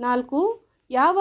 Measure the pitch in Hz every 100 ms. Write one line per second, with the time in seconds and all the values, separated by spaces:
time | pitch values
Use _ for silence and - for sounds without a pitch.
0 | 240 247 254 277 403 453 _ _ - 254
1 | 311 370